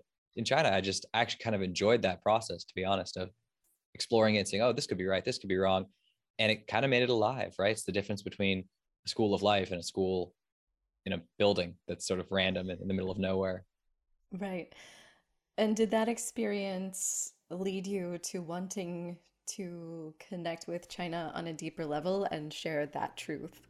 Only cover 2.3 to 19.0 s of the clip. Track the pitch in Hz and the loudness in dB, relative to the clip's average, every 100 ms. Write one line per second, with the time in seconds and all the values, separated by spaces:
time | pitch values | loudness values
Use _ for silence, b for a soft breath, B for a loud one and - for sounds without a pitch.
2.3 | 110 - 87 - 95 92 98 90 92 92 | 2 0 -10 -8 -4 0 0 -2 -6 -8
3.3 | - _ _ _ _ _ - - 113 110 | -10 _ _ _ _ _ -8 2 6 6
4.3 | 107 95 98 120 117 - 92 92 95 127 | 6 2 2 2 2 -2 -2 0 0 0
5.3 | - 95 92 95 95 95 _ _ _ _ | -4 0 2 4 2 0 _ _ _ _
6.3 | - 110 107 - 107 135 120 123 117 107 | 0 2 2 0 2 4 4 4 4 2
7.3 | 131 95 - 98 110 - 98 98 101 95 | 0 -4 2 2 2 0 -2 0 -4 -6
8.3 | - 98 95 92 _ _ _ - - 107 | 0 2 0 -4 _ _ _ -6 0 2
9.3 | 95 101 101 90 87 82 95 95 92 87 | 4 4 4 2 -4 -4 0 0 0 -2
10.3 | _ _ _ _ _ _ _ 95 87 - | _ _ _ _ _ _ _ -6 -6 -4
11.3 | - 104 95 85 - - - - 90 87 | 2 4 4 0 -4 -8 -6 -2 -2 0
12.3 | 98 95 92 92 90 95 95 92 98 95 | 2 2 2 -2 -4 -2 -2 -2 -2 0
13.3 | 95 95 92 - _ _ _ _ _ _ | 2 0 -4 -10 _ _ _ _ _ _
14.3 | 185 196 180 160 B B B B B B | -8 -6 -6 -8 B B B B B B
15.3 | _ _ - 214 214 220 220 220 226 - | _ _ 0 2 4 2 2 2 0 -4
16.3 | - 214 202 196 185 190 185 - - - | -4 -2 -2 -2 -4 -6 -4 -4 -4 -6
17.3 | _ - 175 190 190 190 202 175 175 - | _ -10 -4 -4 -2 -2 -2 -2 -6 -6
18.3 | 185 165 175 185 208 175 175 | -8 -6 -6 -6 -6 -6 -6